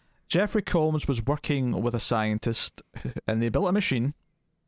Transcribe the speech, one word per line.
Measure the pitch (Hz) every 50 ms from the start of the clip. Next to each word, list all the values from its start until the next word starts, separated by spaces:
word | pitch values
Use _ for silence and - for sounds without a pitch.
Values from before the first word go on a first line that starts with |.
| _ _ _ _ _
Jeffrey | _ - 170 208 202 - 220 202
Combs | - - 175 156 156 156 156 -
was | - 135 113 110
working | 120 147 147 - - 147 135 131 123 117 -
with | 107 120 113
a | 117
scientist, | - - 127 110 107 107 107 107 - 120 117 - - - - - - _ _ - -
<laughs> | 127 - - - -
and | 110 113
they | 117 117
built | 110 135 190 180
a | 185
machine | 208 196 - - 120 117 139 - - _ _ _ _ _ _ _ _ _